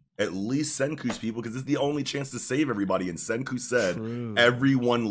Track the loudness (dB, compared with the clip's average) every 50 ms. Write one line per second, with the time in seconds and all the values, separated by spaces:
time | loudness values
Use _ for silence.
0 | _ _ _ -2 -2 -2 -2 -4 -2 -2 0 0 0 0 0 0 0 -2 -2 -4
1 | -4 -4 -4 -4 -4 -6 -4 -4 -6 -6 -8 -6 -4 -2 0 0 0 0 0 -2
2 | -2 -4 -4 -6 -6 -6 -6 -4 -4 -2 0 0 0 0 0 0 0 2 0 0
3 | 0 -2 -4 -4 -4 -2 -2 -2 -2 -4 -4 -4 -2 0 2 2 2 2 0 -2
4 | -4 -6 -6 -6 -6 -2 2 6 6 6 6 6 4 4 4 4 4 4 2 2
5 | 2 2